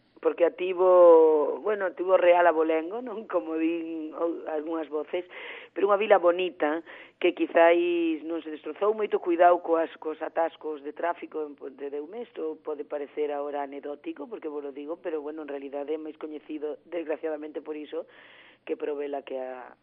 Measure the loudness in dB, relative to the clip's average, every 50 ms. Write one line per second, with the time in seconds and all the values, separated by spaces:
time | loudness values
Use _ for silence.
0 | _ _ _ -2 -2 -2 2 4 2 2 2 -2 -4 -4 0 2 6 6 8 10
1 | 10 10 10 10 10 8 6 4 2 0 -2 -4 -2 -4 -2 -2 -2 -6 -4 -4
2 | 0 2 2 4 6 6 6 6 6 4 4 4 2 2 0 -2 -2 -4 -8 -10
3 | -10 -10 -12 -12 -10 -4 -4 -4 -4 -4 -4 -2 -2 -2 -2 -4 -6 -8 -8 -10
4 | -10 -10 -8 -6 -4 -4 -4 -6 -8 -8 -8 -6 -6 -6 -6 -6 -6 -6 -6 -8
5 | -6 -4 -6 -8 -8 -8 -16 -18 -16 -16 -16 -16 -18 -12 _ -2 2 2 2 2
6 | 6 4 4 6 6 4 4 4 0 -4 -2 -2 -2 -2 -2 -4 -6 -10 -18 -20
7 | -20 -20 _ _ 0 0 2 2 -4 2 6 6 8 8 8 6 2 0 0 0
8 | 0 -2 -2 -4 -6 -8 -8 -8 -8 -10 -14 -12 -12 -14 -8 -2 0 0 0 0
9 | -2 -2 -2 -4 0 -2 4 6 6 6 6 4 2 0 0 0 0 -4 -6 -10
10 | -10 -10 -8 -8 -10 -6 -2 -2 -2 -2 -4 -8 -10 -10 -10 -10 -12 -14 -10 -6
11 | -4 -4 -4 -6 -10 -12 -8 -8 -8 -10 -12 -14 -16 -16 -14 -12 -12 -10 -10 -10
12 | -10 -10 -12 -14 -14 -14 _ -10 -8 -8 -10 -10 _ -10 -10 -10 -8 -10 -8 -10
13 | -10 -10 -6 -6 -4 -4 -4 -6 -6 -6 -6 -6 -8 -8 -10 -12 -10 -12 -12 -10
14 | -10 -12 -12 -12 -12 -12 -12 -10 -10 -10 -10 -8 -10 -10 -12 -12 -10 -10 -10 -8
15 | _ -8 -8 -6 -8 -8 -10 -10 -10 -10 -10 -10 -10 -10 -10 -10 -6 -6 -6 -8
16 | -8 -12 -14 -14 -14 -12 -12 -14 -12 -12 -12 -8 -8 -8 -10 -10 _ -12 -10 -10
17 | -6 -6 -8 -6 -6 -8 -8 -8 -10 -12 -12 -12 -12 -10 -12 -12 -12 -10 -10 -12
18 | -12 -12 -18 -20 -20 -20 -20 -20 -20 -20 _ _ _ -10 -8 -6 -6 -6 -6 -6
19 | -6 -6 -8 -8 -8 -8 -10 -8 -8 -10 -12 -14 -16 -18 -20 _